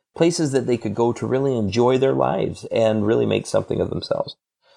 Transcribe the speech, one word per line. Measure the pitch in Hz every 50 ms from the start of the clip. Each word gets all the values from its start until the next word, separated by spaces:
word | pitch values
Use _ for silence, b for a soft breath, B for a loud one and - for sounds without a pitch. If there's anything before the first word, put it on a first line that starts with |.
| _ _ -
places | - 165 175 170 - 160 139
that | 131 131 113
they | 123 120
could | 113 - 110 101
go | 120 117 120
to | 110 - 113
really | 113 123 131 139 139 127
enjoy | 117 104 95 95 117 120 123 131
their | 123 135 135 135
lives | 135 131 135 143 - - - - - -
and | - - 113 113 110 110 110 104
really | 107 117 120 117
make | 107 104 101 101
something | - - 101 101 - 117 -
of | 95 -
themselves. | - - - - - - - - - _ _ _ _ _ b b b